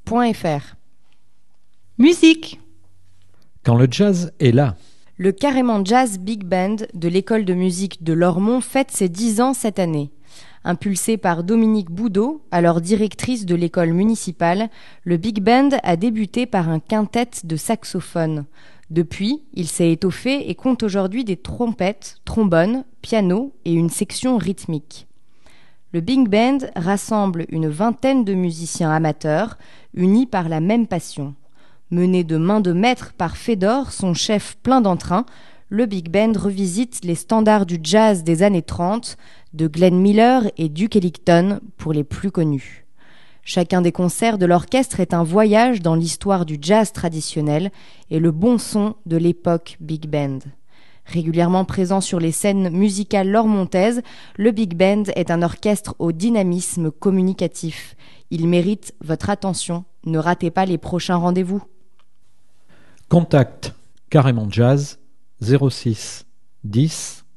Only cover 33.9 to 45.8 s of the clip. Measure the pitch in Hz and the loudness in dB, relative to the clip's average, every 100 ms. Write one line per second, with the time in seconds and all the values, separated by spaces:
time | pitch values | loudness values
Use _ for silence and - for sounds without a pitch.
33.9 | - 190 160 - 208 - - 240 254 202 | -4 -2 -2 0 -2 -4 -6 2 2 2
34.9 | 175 - 185 254 - - - - 202 240 | 0 -2 -2 -4 -12 -20 -20 -6 -2 -2
35.9 | 190 165 196 226 196 196 190 185 190 247 | -4 -2 0 2 0 -2 -2 -2 -2 -4
36.9 | - 175 165 - 220 214 196 175 175 156 | -6 -6 -4 0 2 4 4 2 -4 2
37.9 | 214 220 185 160 165 202 180 - - 175 | 4 4 2 0 2 2 2 -2 -4 -2
38.9 | 233 - - - - - 156 160 160 185 | -4 -8 -18 -20 -20 -12 -4 -2 4 4
39.9 | 180 196 214 233 254 208 - 160 151 220 | 6 4 6 6 4 0 -4 -4 -2 0
40.9 | 208 180 - 180 170 190 202 - - 156 | 2 0 -2 2 4 4 -2 -10 -10 -4
41.9 | 151 143 - 196 185 156 139 - - - | -2 -4 -6 -4 0 0 -2 -6 -20 -20
42.9 | - - - - - - 185 170 180 175 | -20 -20 -20 -20 -18 -6 -4 0 2 2
43.9 | 180 180 - 233 208 175 175 - 262 262 | 0 -2 0 0 2 2 2 2 0 0
44.9 | - 175 170 165 202 220 214 247 220 | -2 0 0 2 4 4 4 4 2